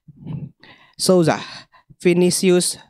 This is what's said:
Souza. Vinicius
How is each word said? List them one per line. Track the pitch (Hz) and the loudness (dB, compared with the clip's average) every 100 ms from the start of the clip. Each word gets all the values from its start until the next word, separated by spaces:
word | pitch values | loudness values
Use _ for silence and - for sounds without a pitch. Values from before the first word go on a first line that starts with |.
| - - - - - - - - _ - | -20 -20 -14 -12 -14 -20 -20 -20 _ -4
Souza. | - 185 156 101 - - - _ _ - | 2 2 2 -2 -8 -18 -20 _ _ -4
Vinicius | 185 175 180 - 190 180 - - - | 0 2 2 2 2 2 0 -6 -16